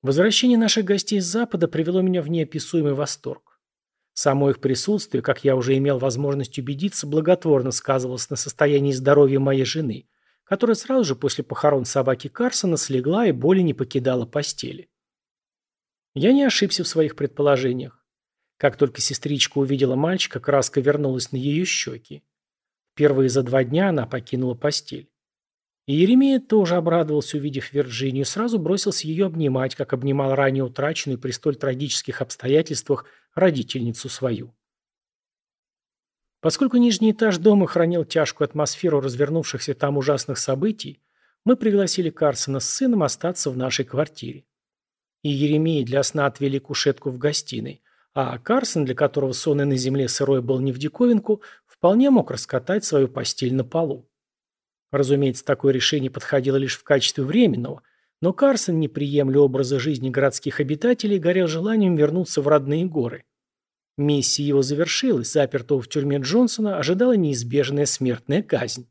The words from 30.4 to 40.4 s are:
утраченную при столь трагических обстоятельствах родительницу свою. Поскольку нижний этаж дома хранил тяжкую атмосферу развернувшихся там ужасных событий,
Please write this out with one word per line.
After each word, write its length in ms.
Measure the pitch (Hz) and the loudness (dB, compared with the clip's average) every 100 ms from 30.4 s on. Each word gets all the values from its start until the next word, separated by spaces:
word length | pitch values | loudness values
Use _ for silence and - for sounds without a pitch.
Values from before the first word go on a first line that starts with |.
| 135 135 | 2 0
утраченную 560 | 127 123 143 160 143 123 | -4 -4 -4 -4 -6 -6
при 140 | 127 | -6
столь 240 | 120 156 139 | -4 -4 -2
трагических 680 | 139 127 143 - - - | -4 -4 -4 -6 -6 -8
обстоятельствах 840 | 131 - 127 147 165 143 - 139 - _ _ | -8 -8 0 0 2 -6 -2 -4 -4 _ _
родительницу 760 | - 185 143 117 135 117 113 131 | 0 2 2 -6 -4 -6 -6 -8
свою. 460 | - 131 110 120 _ _ _ _ _ _ _ _ _ _ _ _ _ _ _ _ _ _ _ | -4 -4 -4 -8 _ _ _ _ _ _ _ _ _ _ _ _ _ _ _ _ _ _ _
Поскольку 360 | 160 - 269 247 | -2 0 2 4
нижний 360 | 240 190 220 | 4 4 2
этаж 260 | 214 220 180 | 2 0 4
дома 280 | 190 202 180 | 4 4 4
хранил 380 | 175 165 175 | 2 2 2
тяжкую 420 | 151 165 151 - 143 | 0 0 0 -2 -4
атмосферу 540 | 151 147 - 180 147 | -2 -4 -2 0 0
развернувшихся 720 | 135 123 143 160 151 135 - | -2 -2 -2 -2 -4 -8 -6
там 220 | 131 143 143 | -2 -2 0
ужасных 420 | 131 135 - | 0 -2 -2
событий, 640 | 135 | -6